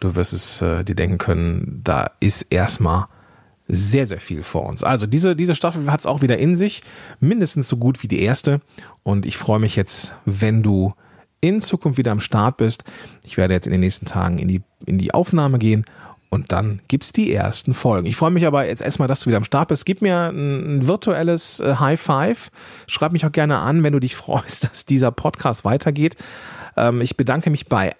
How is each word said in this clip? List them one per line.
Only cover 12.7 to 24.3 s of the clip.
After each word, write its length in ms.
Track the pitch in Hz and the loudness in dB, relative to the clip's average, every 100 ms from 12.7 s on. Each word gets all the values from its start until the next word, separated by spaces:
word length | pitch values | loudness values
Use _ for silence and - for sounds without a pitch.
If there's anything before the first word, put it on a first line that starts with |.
| - - - - - | 0 -10 -20 -20 -20
Ich 120 | - - | -6 0
werde 180 | 92 | 2
jetzt 120 | 90 - | 2 2
in 60 | |
den 80 | 92 | 2
nächsten 260 | 92 - - | 2 0 -4
Tagen 320 | 92 87 87 | -2 0 0
in 100 | 92 | 0
die, 140 | 95 - _ | -2 -4 _
in 140 | - - | -2 -2
die 160 | - | 0
Aufnahme 440 | - 175 165 143 123 | 0 2 2 2 2
gehen 260 | 110 107 - - - - _ | 2 2 0 -10 -20 -20 _
und 180 | 131 - | -4 -2
dann 300 | 92 107 101 - | -2 -2 -4 -2
gibt's 240 | 135 - | -2 0
die 180 | - 208 | -2 0
ersten 440 | 101 98 - - | 0 -2 -2 -2
Folgen. 320 | 120 123 98 85 | 0 2 2 0
Ich 100 | - | 0
freue 140 | 165 | 2
mich 160 | 175 165 | 2 2
aber 200 | 143 98 | 2 0
jetzt 140 | 117 | -4
erstmal, 260 | - - 131 | -4 0 0
dass 140 | 135 | 0
du 60 | 123 | 2
wieder 100 | 110 | 0
am 80 | |
Start 240 | 110 139 170 | 2 0 0
bist. 160 | 151 | 0
Gib 160 | - 190 | -2 0
mir 300 | 202 175 165 | 0 0 -2
ein, 480 | 156 143 135 147 139 | -2 -4 -4 -2 0
ein 100 | 131 | 2
virtuelles, 720 | 196 214 156 170 165 - - | 0 0 0 0 0 -2 -2
äh, 140 | - 123 | 0 2
High 220 | 139 160 | 2 0
Five. 500 | - 135 185 240 - - - - - | 0 0 0 -4 -8 -20 -20 -20 -10
Schreib 260 | - 156 | -4 0
mich 140 | 170 156 | 0 0
auch 60 | |
gerne 260 | 160 151 120 | 2 2 2
an, 260 | 120 165 | 2 2
wenn 80 | 151 | 2
du 80 | 143 | 2
dich 160 | 127 - | 0 -4
<laughs> 0 | |
freust, 480 | - | -4